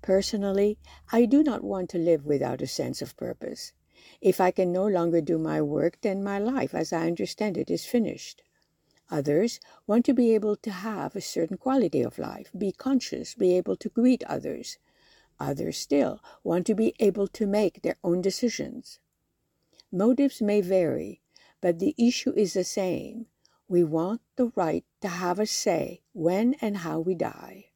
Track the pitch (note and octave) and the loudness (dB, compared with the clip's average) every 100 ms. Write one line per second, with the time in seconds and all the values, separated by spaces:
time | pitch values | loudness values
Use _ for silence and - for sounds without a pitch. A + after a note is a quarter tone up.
0 | - F#3+ G3 G#3+ G3 G3 G#3 G#3+ - - | 4 2 2 -2 0 2 2 0 -12 -20
1 | _ A#3 A#3+ C#4 D4+ G#3+ G3+ G3 F3+ F3 | _ 4 6 6 4 0 -4 -6 -4 0
2 | E3 D#3+ C#3+ C#3+ C3+ B2+ C3 - B2+ B2+ | 2 2 2 0 0 -4 -6 -4 -4 -4
3 | A#2+ - A#2+ - - - - _ _ _ | -10 -10 -10 -8 -10 -12 -14 _ _ _
4 | - _ F#3+ F#3 F#3 F#3 F3+ F3+ G#3 F#3 | -20 _ 0 4 2 2 0 2 0 2
5 | E3+ E3 D3+ E3 D#3+ D#3 D3 D3+ E3 - | 2 2 2 -2 0 -2 0 0 0 -2
6 | G#3+ G3 G3 G3+ G#3+ C4 - - E3 E3 | -4 -2 -4 -2 -2 -2 -4 -4 -4 -2
7 | E3 E3+ F#3+ - G#3+ E3 - E3+ - A#3+ | -2 -2 -6 -4 -4 -2 -4 -6 -2 -2
8 | G#3+ - - - _ _ _ _ _ _ | -2 -6 -14 -20 _ _ _ _ _ _
9 | _ D#3+ C#3+ D3 A#3 - _ - - A3 | _ -4 0 0 0 -4 _ -20 0 2
10 | B3 B3+ A#3+ A3 G#3 G#3 - F#3 G#3 G#3 | 4 4 4 4 2 -2 -4 -8 -8 -6
11 | C#3+ G3 - - E3 F#3+ - C4+ F#3 D3 | -8 -8 -8 -4 -4 -2 0 2 2 2
12 | A#2+ - G#2+ - - F#3 G3 - C4 C4+ | -2 -4 -10 -10 -14 -6 -6 -4 0 0
13 | - - - - F#3 F3+ F3+ F#3+ - - | 0 -8 -10 0 4 4 0 -4 -4 2
14 | B3 B3+ - D3 C#3 - - - _ _ | 4 4 0 -6 -6 -8 -10 -16 _ _
15 | _ _ _ _ C#3+ C#3+ E3 - - C#4+ | _ _ _ _ -4 -2 -4 -6 0 2
16 | C4+ - - - G3 E3+ F3+ G3+ A3 - | 2 -2 -14 -10 -2 0 2 2 2 2
17 | G#3+ G3 G3+ - G#3 G3+ G3+ - E3+ - | 0 2 -4 -2 0 2 0 0 -6 -4
18 | F#3 F3 F#3+ F#3+ A#3+ - C#3+ - - - | -2 0 0 0 -2 -2 -8 -10 -16 -20
19 | _ _ _ _ _ _ _ _ _ F3+ | _ _ _ _ _ _ _ _ _ 2
20 | G#3+ B3+ C#4+ - G#3 G#3 F3+ F#3+ E3 B2+ | 4 4 2 2 2 2 4 2 2 0
21 | D#3 - _ _ _ _ F3+ E3+ G3 - | -6 -12 _ _ _ _ 0 2 0 2
22 | A#3 - - - G3 F#3+ F3+ - F#3 E3+ | 2 2 -2 0 0 0 -4 -2 -2 -4
23 | - A3+ A3 _ _ _ _ F3 E3 D#3+ | -8 -14 -16 _ _ _ _ 2 2 2
24 | F3 A3+ _ - B3 A3 E3+ D#3+ - _ | -2 -4 _ -2 -2 0 0 -2 -6 _
25 | G3 F3 F3 F3+ G#3+ - - E3 C#3 - | -8 -4 -2 0 -2 0 0 0 -2 -8
26 | _ G#3 D#3+ F#3 A#3 D4 A3+ G3+ E3 D#3 | _ -2 0 2 0 0 -4 -4 -4 -4
27 | E3 F3+ D3+ - - - - | -2 -2 -4 -6 -18 -20 -20